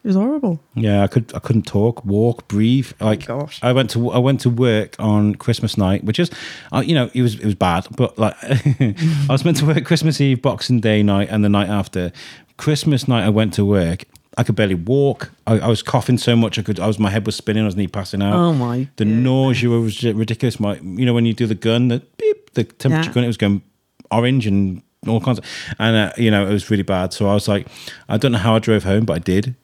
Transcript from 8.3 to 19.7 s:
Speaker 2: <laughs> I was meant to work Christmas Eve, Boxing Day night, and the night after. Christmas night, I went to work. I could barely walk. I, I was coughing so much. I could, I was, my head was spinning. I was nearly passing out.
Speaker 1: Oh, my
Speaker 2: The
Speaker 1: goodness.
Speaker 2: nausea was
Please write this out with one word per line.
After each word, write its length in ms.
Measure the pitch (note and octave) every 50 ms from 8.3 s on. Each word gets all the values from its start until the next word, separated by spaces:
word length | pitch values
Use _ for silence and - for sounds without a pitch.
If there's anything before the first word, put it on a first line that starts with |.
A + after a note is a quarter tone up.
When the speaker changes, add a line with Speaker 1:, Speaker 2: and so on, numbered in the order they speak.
| - -
Speaker 2:
<laughs> 40 | -
I 520 | - C#3 A#2 - D3+ B2 - C3+ A2 G2 F3 D#3+ D#3+ D#3+ C#3+ C#3+ C#3
was 140 | C3 C#3 -
meant 120 | F3 E3
to 80 | - D3+
work 180 | D3+ D3+ D#3+ B2
Christmas 340 | - F3 D3+ D#3 D#3+ C#3+ -
Eve, 200 | C#3+ C#3 C3 A#2
Boxing 380 | - C3+ G2 - - - B2+ A#2
Day 240 | G#2+ A2 G#2+ G#2+ G#2
night, 260 | G#2 G2 G2 G2+ -
and 140 | A2+ G#2+ G#2
the 60 | G#2
night 200 | G2+ G2+ G2+ F#2
after. 420 | G#2 G2+ F#2+ - - F#2 F2+ F2 - - - - - - _ _ _
Christmas 520 | - - D3+ D3+ C#3 - D#3+ C#3+ B2 -
night, 160 | - B2 A#2 F#2
I 40 | G#2+
went 240 | G2+ A2 A2 G2 -
to 100 | - G2+
work. 400 | G2 G#2 G2 F2 E2 F2+ - - _ _ - _ _ -
I 60 | - A#2
could 120 | - G#2
barely 200 | A2 A2 G2 F#2+
walk. 560 | F2 E2+ G#2 C3 C#3 C#3 C#3 B2 - - - _ _ _
I, 140 | A2 A2+ G#2
I 80 | -
was 140 | A#2 A2+ - -
coughing 340 | - - B2+ - - B2+
so 180 | A#2+ - B2 A#2+
much. 220 | A#2 A2+ G#2+ -
I 40 | A2+
could, 180 | G2+ - G#2 F2+
I 80 | F2+
was, 120 | G#2+ G#2 G2
my 100 | G#2+ G2
head 160 | G2 A2+ G2+
was 100 | A2 G#2
spinning. 280 | - - - G#2 A2 A2
I 20 |
was 100 | G#2 F2+
nearly 120 | G2+ G2 F2
passing 300 | - G2+ G2 - - F#2+
out. 120 | G2+ G2+ G#2
Speaker 1:
Oh, 180 | F3 F3 E3+ D#3+
my 340 | C3+ B2 A#2+ A#2+ B2+ C3 C#3 _
Speaker 2:
The 100 | - A2
Speaker 1:
goodness. 180 | G#2 A2 A2+ B2
Speaker 2:
nausea 460 | B2+ C3 C3+ C3+ C3+ B2 - A#2+
was 340 | A#2+